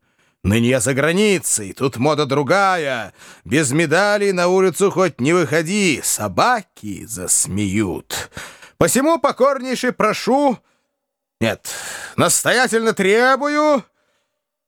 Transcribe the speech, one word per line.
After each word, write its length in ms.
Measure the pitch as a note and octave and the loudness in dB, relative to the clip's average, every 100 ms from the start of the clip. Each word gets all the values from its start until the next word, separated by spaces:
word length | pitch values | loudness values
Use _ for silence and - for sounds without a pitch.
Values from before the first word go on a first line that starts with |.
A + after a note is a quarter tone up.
| _ _ _ _ | _ _ _ _
Ныне 240 | F#2 A2+ A#2 | 0 2 2
я 120 | B2+ | 2
за 120 | B2+ | 0
границей, 800 | C#3 D3+ F3+ G#3+ F3+ - - G2 | 0 2 2 2 2 -2 -4 -6
тут 240 | - C3 A2+ | -4 -4 0
мода 300 | C#3+ D3 C#3 | 0 0 0
другая. 880 | C#3 C3 F#3+ G3 F3+ C#3+ B2 G2+ - - - - | 0 0 2 2 0 -4 -6 -8 -16 -20 -18 -2
Без 260 | C3 C#3 | 0 2
медалей 600 | D3 E3 E3 G#3 G#3 G3+ | 0 2 2 2 2 0
на 160 | F3+ F3 | 0 2
улицу 420 | F#3+ F#3+ - F#3+ | 2 2 2 0
хоть 280 | D#3+ F#3 - | 2 0 0
не 140 | C3 | 2
выходи, 680 | F3+ D3 D#3 D#3+ G#3 F#3+ A2 | 2 2 0 0 2 2 0
собаки 1000 | - - G#2+ F2+ G#3+ A#3+ - - G#2+ F2+ - | -2 -4 -4 0 2 0 -4 -14 -12 -12 -12
засмеют. 1200 | A2 E2+ - - G2 G2+ G2+ G2 D2 - - - - - - - - | -8 -2 -2 0 -2 -2 0 -2 -4 -8 -10 -10 -14 -16 -18 -10 -2
Посему 420 | E3+ A#3+ D4 E4 | 0 2 0 0
покорнейше 760 | C#4 - C4 C4+ B3+ A#3+ B3+ | 0 0 0 0 -4 -4 -4
прошу... 680 | - G#3+ F#3 - C4+ C#4+ G3 _ _ _ _ _ _ _ - | 0 -2 -2 0 2 2 -2 _ _ _ _ _ _ _ -4
Нет, 300 | A2+ G2 - - - - - - | -4 -4 -8 -12 -12 -14 -8 -2
настоятельно 760 | E3 - D3 A3 B3+ A3+ A3+ | 0 0 0 0 2 0 0
требую". 880 | G3+ F#3+ G#3+ B3+ C4 D4 D4 D4+ C#4 - _ _ _ _ _ _ _ | 0 2 4 2 2 0 0 2 2 -2 _ _ _ _ _ _ _